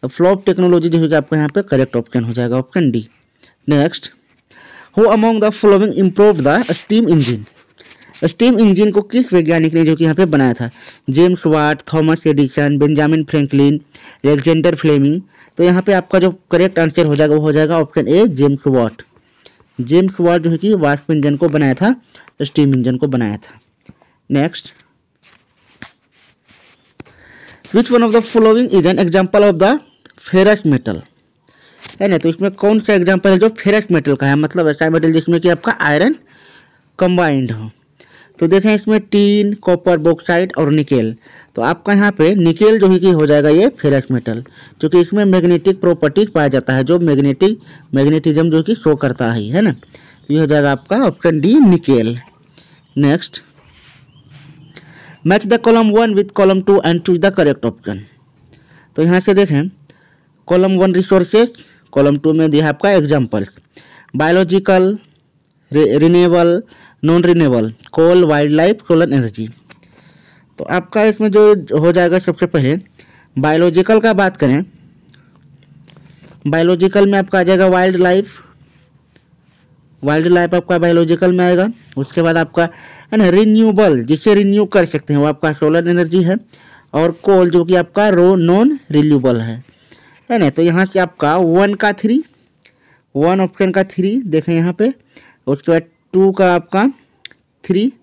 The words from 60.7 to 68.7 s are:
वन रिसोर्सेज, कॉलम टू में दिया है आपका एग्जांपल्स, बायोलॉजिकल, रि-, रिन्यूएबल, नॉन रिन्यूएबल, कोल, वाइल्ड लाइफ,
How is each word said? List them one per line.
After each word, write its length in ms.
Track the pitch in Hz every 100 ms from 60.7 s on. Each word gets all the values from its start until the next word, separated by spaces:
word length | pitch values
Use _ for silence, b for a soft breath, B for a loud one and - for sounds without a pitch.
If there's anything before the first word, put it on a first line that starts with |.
| 185
वन 160 | 190 180
रिसोर्सेज, 580 | 185 190 180 214 240 - b b b
कॉलम 260 | - 143 143
टू 160 | 156
में 180 | 160 160
दिया 120 | 143
है 60 | 156
आपका 220 | 143 196
एग्जांपल्स, 560 | 190 147 147 117 107 101 _ _ b b b b 131
बायोलॉजिकल, 840 | 156 180 180 190 190 185 185 208 _ _ _ _ _ _ _
रि-, 260 | 143 135 135
रिन्यूएबल, 640 | 165 175 175 175 170 175 - b b b
नॉन 200 | 151 170
रिन्यूएबल, 500 | 175 170 151 123 110 113 -
कोल, 340 | - 165 180 170
वाइल्ड 260 | 147 147
लाइफ, 260 | 151 175